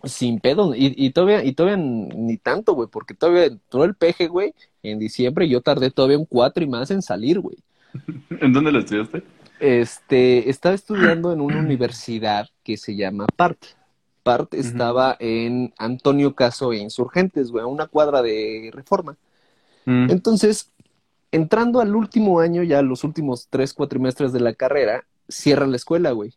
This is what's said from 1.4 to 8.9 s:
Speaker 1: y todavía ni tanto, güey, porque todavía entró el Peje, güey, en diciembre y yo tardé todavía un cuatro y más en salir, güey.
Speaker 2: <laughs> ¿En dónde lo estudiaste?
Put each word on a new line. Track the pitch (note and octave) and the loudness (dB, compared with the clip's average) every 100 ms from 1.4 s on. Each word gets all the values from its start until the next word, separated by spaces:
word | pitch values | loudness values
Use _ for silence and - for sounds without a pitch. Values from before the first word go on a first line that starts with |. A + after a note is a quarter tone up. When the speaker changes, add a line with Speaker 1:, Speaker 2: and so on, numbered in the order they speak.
Speaker 1:
y | C#3 | 0
todavía | C3 F3 G3+ | 0 0 0
ni | D3+ A#2 E2+ G2 A2+ A2+ | -2 -4 -6 -6 -4 -4
tanto, | - D3+ - | -2 -2 0
güey, | D#3+ A2+ | 0 -2
porque | A2 - | -8 -12
todavía | G2 D#3+ F3 D#3+ | -2 2 4 4
entró | A2+ _ B2 | 0 _ 0
el | E3 G3+ | 0 2
Peje, | E3 E3+ E3 | 0 0 -2
güey, | F3 G3+ - _ _ | -2 -4 -6 _ _
en | G#2+ G#2+ | -10 -6
diciembre | A2 - B2 D#3+ E3+ | -8 -2 -2 0 0
y | |
yo | B2 | 2
tardé | C#3 C3+ C3 | 0 0 0
todavía | - C3 D3 | 2 2 2
un | D#3+ | 2
cuatro | A#2+ B2+ F3+ | 2 2 2
y | D#3 | -4
más | A#2+ C3 | -4 -4
en | G3 | -4
salir, | - G2 A#2 G3 | -4 -4 0 0
güey. | - - _ _ _ | -2 -14 _ _ _
Speaker 2:
<laughs> | C3+ - C#3 - - | -18 -14 -16 -14 0
¿En | C#3 | 4
dónde | C3 D3+ | 4 4
lo | C#3+ | 0
estudiaste? | G2+ | 0